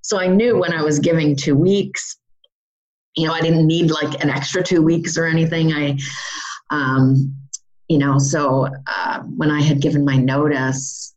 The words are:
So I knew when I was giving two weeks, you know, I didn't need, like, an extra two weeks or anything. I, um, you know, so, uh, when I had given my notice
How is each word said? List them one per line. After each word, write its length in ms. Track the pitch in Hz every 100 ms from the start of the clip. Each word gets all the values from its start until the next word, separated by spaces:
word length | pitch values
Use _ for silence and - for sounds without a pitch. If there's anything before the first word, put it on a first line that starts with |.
So 180 | - 202
I 60 | 185
knew 300 | 190 240 214
when 160 | 175
I 80 | 165
was 160 | 151 147
giving 380 | 156 165 151 139
two 200 | - 139
weeks, 640 | 180 202 - - - - _ _ _ _ _ _ _ _ _ -
you 120 | 156
know, 60 |
I 80 | 160
didn't 260 | 165 165 156
need, 240 | 165 170
like, 320 | 156 147 139
an 80 | 147
extra 320 | 135 139 180
two 180 | 175 180
weeks 380 | 160 165 160 -
or 60 | 165
anything. 460 | 160 165 165 160
I, 280 | 151 143 139 139 - - - - - _
um, 640 | 147 135 131 131 135 135 - - - _ _ _
you 100 | 156
know, 180 | 139 143
so, 500 | 139 151 143 131 - - -
uh, 320 | 92 - - - -
when 140 | 156
I 100 | 151
had 200 | 151 143
given 220 | 151 143
my 140 | 143 131
notice 960 | 127 135 151 139 131 131 - - -